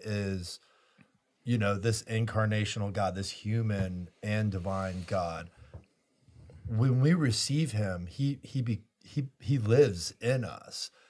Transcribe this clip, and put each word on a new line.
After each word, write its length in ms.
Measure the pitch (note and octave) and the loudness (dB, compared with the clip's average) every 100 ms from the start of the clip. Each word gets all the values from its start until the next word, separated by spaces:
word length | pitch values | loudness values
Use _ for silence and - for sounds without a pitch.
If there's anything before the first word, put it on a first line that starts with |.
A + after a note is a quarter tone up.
is, 560 | A2 G#2 G2 F#2+ F2 - _ _ _ _ - _ _ _ | -4 -2 -2 -2 -6 -12 _ _ _ _ -20 _ _ _
you 120 | A#2 A#2+ | -2 2
know, 180 | G2+ G2+ | 2 2
this 240 | A#2 G#2+ | 0 0
incarnational 880 | - A2+ A2 A2 G#2+ G#2+ G2+ A2 G2+ | -2 -2 0 2 2 2 0 -2 -4
God, 220 | G2+ F#2+ | 0 -2
this 160 | F#2 F#2+ | -2 -6
human 800 | - G#2+ A2+ A2 G2+ F#2+ F2+ F2 _ | -6 -2 0 0 0 -2 -4 -8 _
and 300 | G#2 G#2+ G#2+ | -2 0 0
divine 520 | F#2+ F#2 F#2+ F#2+ F#2 E2+ | 0 -2 -2 -2 -4 -2
God. 420 | F#2+ E2+ E2 E2+ - - - - _ _ _ _ - - - - | -2 -2 -6 -10 -18 -20 -20 -20 _ _ _ _ -20 -20 -12 -4
When 340 | A2+ C3 B2 | 2 4 6
we 140 | C#3+ | 4
receive 580 | F3 C#3 G#2+ - D3 D3+ | 4 4 2 0 0 0
him, 340 | G#2+ G2+ F2 F2 | 0 -2 -2 -6
he, 320 | - C#3 C#3+ | -2 -2 -2
he 200 | - C3+ | -6 -4
be-, 200 | A#2+ G#2+ - _ | -2 -4 -6 _
he, 200 | - D3+ C3+ - | -8 -6 -6 -6
he 180 | - C#3 | 0 0
lives 540 | G#2+ B2 G2+ F2 E2 - | 4 6 6 4 -6 -4
in 240 | A#2 B2+ | 0 0
us. 460 | F#2+ - - - - - | -2 -10 -14 -12 -12 -14